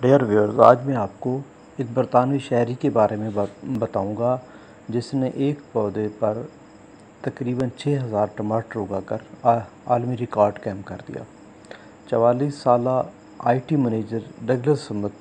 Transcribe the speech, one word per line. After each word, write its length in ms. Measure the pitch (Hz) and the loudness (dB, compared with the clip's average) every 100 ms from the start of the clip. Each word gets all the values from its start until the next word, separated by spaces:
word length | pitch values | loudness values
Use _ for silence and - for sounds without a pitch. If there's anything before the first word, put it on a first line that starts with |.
Dear 220 | 127 139 | 6 4
viewers, 340 | 123 107 107 110 | 4 2 2 8
आज 280 | 113 127 135 | 8 8 4
मैं 100 | 131 | -2
आपको 460 | 98 - 127 131 139 - - - | -4 -4 -4 -4 -6 -20 -20 -10
एक 140 | 120 | -6
बरतानवी 440 | 117 117 - 127 139 | -2 2 2 2 -2
शहरी 360 | - 120 117 | 0 0 0
के 160 | 127 147 | 0 0
बारे 260 | 113 104 107 | 4 2 2
में 180 | 110 | -4
बत-, 300 | 104 101 - | -4 -4 -6
बताऊंगा 760 | - 127 110 107 98 104 120 127 - - - - - | -8 -4 -2 -2 -4 -2 -2 -2 -6 -20 -20 -20 -6
जिसने 420 | 117 117 139 131 - | -6 -4 -4 -4 -2
एक 260 | 139 147 - | -4 -4 -6
पौधे 340 | 117 104 98 107 | -4 -2 -2 -4
पर 420 | 104 110 107 127 - - - - - - - | -2 -2 -2 -8 -16 -20 -20 -20 -20 -20 -10
तकरीबन 460 | - - 123 123 123 117 | -10 -6 -6 -2 -4 -4
छः 240 | 147 143 | -2 -2
हज़ार 280 | 123 104 104 - | -2 -2 -2 -2
टमाटर 420 | 104 110 113 113 | -2 -2 -4 -6
उगाकर 400 | 95 95 95 110 - - | -6 -6 -6 -8 -10 -2
आ-, 160 | 123 117 101 - - | 2 2 0 -16 -2
आलमी 280 | 120 120 123 | -2 0 -4
रिकॉर्ड 420 | 120 110 104 - | -4 2 2 2
कायम 240 | - 98 | -8 -8
कर 120 | 101 | -12
दिया। 320 | 90 - - - - - - - - - - - | -14 -12 -14 -14 -20 -20 -20 -20 -20 -20 -20 -4
चवालीस 540 | 117 117 123 143 143 | 2 4 2 -2 -2
साला 500 | - 123 123 127 - - - - | 2 2 2 -2 -4 -10 -20 -6
आईटी 320 | 123 123 127 151 | 0 0 0 0
मैनेजर 460 | 123 110 107 113 104 - | 0 0 -4 -6 -8 -14
डगलस 340 | 113 127 123 143 | -2 -2 2 0
स्मिथ 320 | - 104 101 - | -2 -6 -6 -8